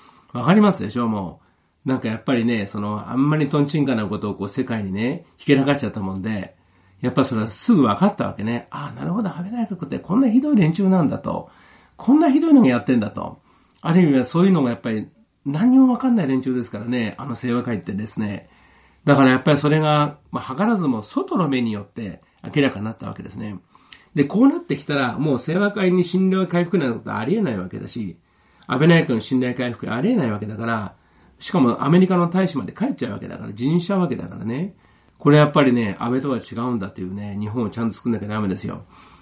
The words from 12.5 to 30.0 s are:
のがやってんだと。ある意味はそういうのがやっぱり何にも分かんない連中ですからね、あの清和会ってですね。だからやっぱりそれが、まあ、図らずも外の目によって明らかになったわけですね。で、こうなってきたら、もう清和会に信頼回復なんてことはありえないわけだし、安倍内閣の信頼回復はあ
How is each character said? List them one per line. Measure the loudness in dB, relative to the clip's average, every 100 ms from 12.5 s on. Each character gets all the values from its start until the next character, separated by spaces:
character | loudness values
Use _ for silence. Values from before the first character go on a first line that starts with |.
の | 8
が | 8
や | 4
っ |
て | 2 0
ん |
だ | 0
と。 | -6 -10 -12 _ _ _ _
あ | 2
る | 4
意 | 6
味 | 4
は |
そ | 2 2
う | 4
い |
う |
の | 4
が | 2
や | -2
っ |
ぱ | -4
り | -4 -6 _ _ _ -6
何 | 0 4
に | 6
も | 6
分 | 4
か | 2
ん | 2
な |
い | 2
連 | 0
中 | 0
で | -4
す | -4
か | -8
ら | -4
ね、 | -2 -2 -6
あ | -10
の | -6
清 | -2 -2
和 |
会 | -2 -4
っ |
て | -4
で | -6 -6
す | -6
ね。 | -6 -6 -12 _ _ _ _ _ 2
だ | 4
か |
ら | 6
や | 4
っ |
ぱ | 2
り | 2
そ | 2
れ | 2
が、 | 2 2 0 -4 -12
ま | -10 -8
あ、 | -2
図 |
ら | 0 0
ず | 0
も | -2
外 | -4 -6 -4 -2
の | 0
目 | 0
に | -2
よ | -4
っ | -8
て | -10 -10 -12 _ _
明 | -6 0
ら | 0
か | -2
に | -8
な |
っ | -8
た | -12
わ |
け | -12
で | -14
す | -12
ね。 | -12 -14 _ _ _ -20 _ -2
で、 | 0
こ | 4
う | 4
な | 4
っ |
て | -4 -8
き |
た | -4 -2
ら、 | -2 -2
も | -2 -2
う |
清 | -2 0
和 | 0
会 | 0 2
に | 2
信 | 2 0 2
頼 | 2 0
回 | 0 0
復 | 0
な | 0
ん |
て | -4
こ | -6
と |
は | -6
あ | -2
り | 0
え |
な | 0
い | -4
わ | -6
け | -10
だ | -10
し、 | -10 -10 -12 _ _ _ _ -6
安 | 2
倍 | 4
内 | 4 2
閣 |
の | -2
信 | -2 -2
頼 | -2 -2
回 | -6
復 | -6 -8
は |
あ | -4